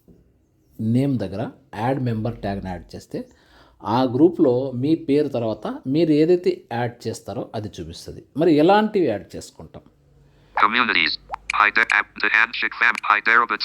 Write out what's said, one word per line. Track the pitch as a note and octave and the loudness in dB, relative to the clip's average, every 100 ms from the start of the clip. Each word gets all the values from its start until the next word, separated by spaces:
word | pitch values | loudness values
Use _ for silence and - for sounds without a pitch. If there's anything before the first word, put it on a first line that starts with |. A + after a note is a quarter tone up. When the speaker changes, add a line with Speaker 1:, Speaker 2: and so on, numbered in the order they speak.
| _ _ _ _ _ _ _ - A2+ B2 | _ _ _ _ _ _ _ -6 0 2
Speaker 1:
నేమ్ | C#3+ B2 | 2 -2
దగ్గర | F#2+ F#2+ - - _ G2+ | -4 -6 -8 -10 _ -6
యాడ్ | A#2 C#3 B2 | -2 -2 -2
మెంబర్ | A2 A#2 - | -4 -6 -6
ట్యాగ్‌ని | G2+ G2 F#2 | -6 -6 -8
యాడ్ | F2+ - - | -12 -14 -18
చేస్తే | - D3 B3+ _ _ _ _ _ G2 A#2 | -12 -12 -12 _ _ _ _ _ -4 0
ఆ | C3 B2 | 0 4
గ్రూప్లో | E3+ F3 C#3+ B2 C3+ B2 | 4 6 2 2 -2 -4
మీ | C#3 D#3+ - | -2 -2 0
పేరు | C#3+ C#3 B2+ | 0 0 -2
తర్వాత | A2+ G#2+ G3+ C4 C3 D3 | -4 -4 -8 -8 -4 0
మీరు | E3 D3 | 2 4
ఏదైతే | D#3+ F3+ F#3 - - | 4 2 0 -4 -6
యాడ్ | A#2+ A#2+ - A#2 | -6 -6 -6 -10
చేస్తారో | G2+ - G#2 - A#2 | -10 -10 -10 -10 -10
అది | G#2 - | -10 -12
చూపిస్తుంది. | D#2+ E2 - - - C3+ | -14 -14 -16 -18 -10 0
మరి | F3 D3 | 4 6
ఎలాంటివి | E3 G#3 G#3+ G#3 D3 | 6 4 2 0 0
యాడ్ | G2+ E2+ D#2+ | -2 -8 -16
చేసుకుంటాం? | - - D#2+ D#2+ - _ _ _ _ _ _ - | -16 -20 -20 -20 -20 _ _ _ _ _ _ 0
Speaker 2:
Communities. | G#2 A#2+ A2+ F#2 D#2 - - - - - | 2 2 2 0 -2 -4 -10 -12 -4 2
Hyder-, | G#2 A2 A#2 G#2 G2+ - | 2 4 2 2 0 -4
the | G#2 G#2+ | 0 2
Handshake | A2+ - A2 - | 0 -2 -8 0
Fam-, | A#2 G#2 - | 0 0 0
Hyderabad | G#2 A2 A#2 A#2 G#2 | 2 4 4 2 -2